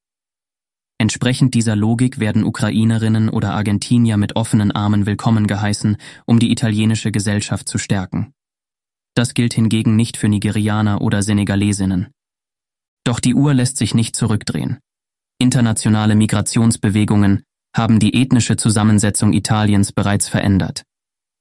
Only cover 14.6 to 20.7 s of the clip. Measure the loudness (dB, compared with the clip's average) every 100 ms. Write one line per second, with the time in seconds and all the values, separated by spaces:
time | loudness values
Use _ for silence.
14.6 | -6 -8 _ _ _ _ _ 0 2 4
15.6 | 2 0 0 2 4 2 2 0 -2 0
16.6 | 0 0 0 0 2 2 2 0 _ _
17.6 | _ -2 0 2 2 2 2 2 0 0
18.6 | 0 2 4 4 2 0 0 0 0 0
19.6 | 2 2 0 -2 -2 -2 -2 -2 2 0
20.6 | 0